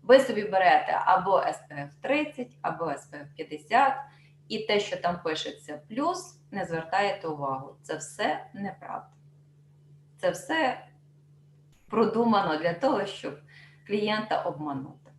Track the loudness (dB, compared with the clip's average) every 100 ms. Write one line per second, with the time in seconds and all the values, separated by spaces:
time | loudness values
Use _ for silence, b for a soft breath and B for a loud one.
0 | 10 8 8 -2 0 4 6 6 4 0
1 | 4 4 4 2 2 -4 -10 -10 -10 -10
2 | -2 0 -2 -8 -12 -6 -6 -4 -4 -6
3 | -10 -16 -16 -14 -12 -12 2 4 4 0
4 | B B B _ -10 -6 0 0 0 -2
5 | -2 -2 -4 -4 -6 -10 -14 -16 -8 -2
6 | -2 -2 -10 -20 -12 -8 -4 -6 -2 0
7 | 0 -2 -6 -4 -4 -4 -8 -18 -10 -10
8 | -10 -6 -4 -4 -8 -10 -10 -10 -12 -12
9 | -14 _ -20 _ _ _ _ _ _ -20
10 | _ _ -2 -2 -2 0 0 -2 -12 _
11 | _ _ _ -20 _ _ _ _ -4 2
12 | 2 4 4 4 2 0 0 0 2 2
13 | -2 -6 -10 -12 -20 B B B -4 -2
14 | 0 -2 -2 -2 -2 -6 -6 -6 -10 -16
15 | -20